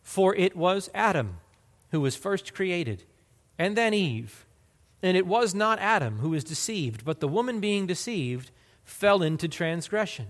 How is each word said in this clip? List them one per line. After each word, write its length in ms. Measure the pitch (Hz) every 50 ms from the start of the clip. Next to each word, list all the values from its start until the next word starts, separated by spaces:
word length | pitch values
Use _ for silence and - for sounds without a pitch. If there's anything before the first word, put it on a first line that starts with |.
"For 320 | _ - - 185 190 190 208
it 200 | 202 175 - -
was 340 | 175 165 180 190 196 190 - -
Adam 460 | 202 214 214 180 147 113 98 87 85 _ _ _ _ _ _ _ _ _ _
who 100 | - 156
was 140 | 139 135 127
first 400 | - - 196 196 190 - - -
created, 480 | - 190 185 175 175 160 117 101 90 - _ _ _ _ _ _ _ _ _ _ -
and 180 | 170 196 208
then 160 | 226 233 220 214
Eve. 540 | 208 190 147 117 110 117 107 - - - _ _ _ _ _ _ _ _ _ _ _ -
And 120 | 185 180
it 120 | 185 190
was 260 | 180 202 233 240 202 175
not 240 | 202 214 220 220
Adam 400 | 214 196 208 226 196 139 113 107
who 140 | 107 127 160
was 120 | 160 151 -
deceived, 640 | - 156 - - - 226 196 147 120 110 110 117
but 140 | 156 156 -
the 80 | 147
woman 320 | 139 151 214 240 254 240 214
being 260 | 196 208 208 202 190
deceived 640 | 175 180 - - 240 233 185 135 123 123 123 127 - _ _ _ _ _ _ _
fell 380 | - - - 202 202 202 196
into 260 | 170 156 160 151 -
transgression." 800 | 160 - - 175 160 165 170 160 - 208 214 214 - - - 113